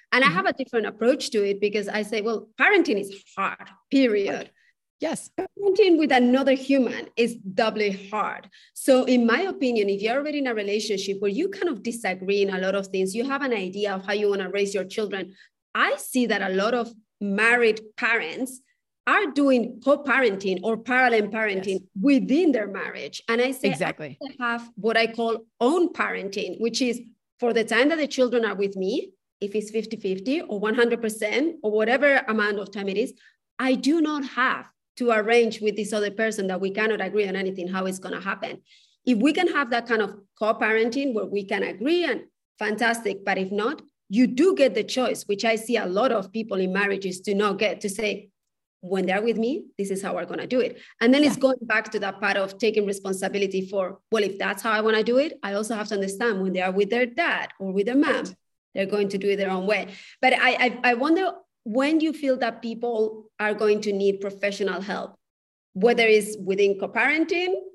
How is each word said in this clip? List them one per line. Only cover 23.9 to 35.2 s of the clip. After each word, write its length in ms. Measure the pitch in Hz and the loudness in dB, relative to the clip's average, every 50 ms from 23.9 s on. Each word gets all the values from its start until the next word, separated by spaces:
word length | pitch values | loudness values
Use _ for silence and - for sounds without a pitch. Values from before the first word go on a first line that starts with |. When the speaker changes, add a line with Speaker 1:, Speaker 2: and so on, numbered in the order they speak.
| 160 - 156 139 - - 285 | -4 -6 -10 -14 -12 -12 -14
Speaker 1:
I 120 | 262 - - | -14 -10 -6
have 300 | 247 233 233 233 233 - _ | -4 -4 -4 -4 -8 -12 _
what 200 | 196 180 226 220 | -4 -2 0 2
I 120 | 226 226 226 | 2 2 2
call 380 | 226 233 233 226 226 226 - _ _ _ | 0 -2 -2 -2 -2 -4 -6 _ _ _
own 300 | 233 254 330 370 349 - | 2 2 4 4 2 0
parenting, 720 | - - 208 196 185 185 185 196 196 208 175 180 175 - | 0 -2 -4 -4 -4 -6 -6 -6 -6 -6 -6 -6 -6 -4
which 200 | 220 233 233 - | -4 -4 0 0
is 200 | 262 247 226 247 - - _ _ _ _ _ _ | 0 0 -2 -4 -8 -16 _ _ _ _ _ _
for 100 | 240 233 | -2 0
the 140 | 220 233 220 | 0 0 0
time 240 | 226 226 226 262 294 | 2 2 4 4 4
that 80 | 330 311 | 2 2
the 100 | 294 277 | -2 -2
children 380 | - 262 254 240 240 240 226 | 2 0 2 2 2 0 0
are 100 | 208 202 | 0 -2
with 220 | 190 202 196 196 190 | -2 -2 -4 -2 -4
me, 340 | 185 190 240 339 381 - - _ _ _ _ _ | -4 -2 -2 -4 -4 -8 -14 _ _ _ _ _
if 120 | 202 202 208 | -8 -4 -4
it's 160 | 214 208 208 | -4 -6 -4
fifty-fifty 680 | - 226 214 220 226 214 - 190 185 190 190 254 277 349 - | -4 -6 -4 -4 -8 -6 -4 -4 -4 -2 -2 -2 -2 -2 -2
or 140 | - 214 196 | -4 -4 -2
one 140 | 202 214 214 | 0 0 4
hundred 260 | 240 233 233 233 233 | 4 4 4 2 0
percent 560 | 226 214 214 220 214 208 214 233 294 330 - - - | -2 -4 -4 -2 -4 -2 0 0 0 0 -2 -4 -4
or 80 | 214 | -2
whatever 520 | 208 214 220 220 254 262 285 285 277 254 254 226 | 0 2 2 2 2 4 4 4 4 4 2 0
amount 300 | 220 220 208 208 208 208 | 0 0 0 0 0 -4
of 120 | 196 190 | -6 -8
time 160 | 196 208 196 196 | -8 -6 -6 -4
it 80 | 190 | -2
is, 180 | 196 247 269 - _ _ - _ _ _ _ _ - | -2 -2 -4 -6 _ _ -20 _ _ _ _ _ -4
I 160 | 247 262 262 | 0 0 0
do 240 | 214 - 262 320 339 | 2 2 2 2 2
not 240 | 302 302 302 285 277 | 2 0 -2 -4 -6
have 460 | 247 - 240 254 254 185 - - - _ _ _ _ _ | -6 -2 0 0 0 0 -2 -6 -14 _ _ _ _ _
to 140 | - 254 233 | -4 0 2
arrange 480 | 226 214 | 2 2